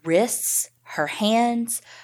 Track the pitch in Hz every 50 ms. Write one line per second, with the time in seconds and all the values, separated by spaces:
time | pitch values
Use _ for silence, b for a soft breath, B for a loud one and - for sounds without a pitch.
0 | - 165 165 185 233 240 - - - - - - - - _ _ _ - - -
1 | 151 143 - - 214 208 220 233 240 240 240 233 233 233 - - b b b b